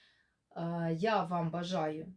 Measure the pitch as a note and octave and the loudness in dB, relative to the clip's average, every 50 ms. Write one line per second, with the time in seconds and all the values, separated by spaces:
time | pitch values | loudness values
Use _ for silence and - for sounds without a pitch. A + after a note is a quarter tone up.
0 | - - _ _ _ _ _ _ _ _ - F3+ E3+ E3+ E3+ E3+ E3 E3 E3 D#3+ | -20 -20 _ _ _ _ _ _ _ _ -8 -4 -2 -2 0 0 2 0 2 2
1 | G3 A3+ G#3+ G3 F3 E3 F3+ E3+ E3 E3 E3 F3 F3 F3 F#3 E3 D#3 D#3 D#3 D#3 | 2 2 4 2 2 2 0 0 0 0 0 -2 -2 -2 0 0 0 0 -2 -4
2 | - F#3 - | -8 -10 -14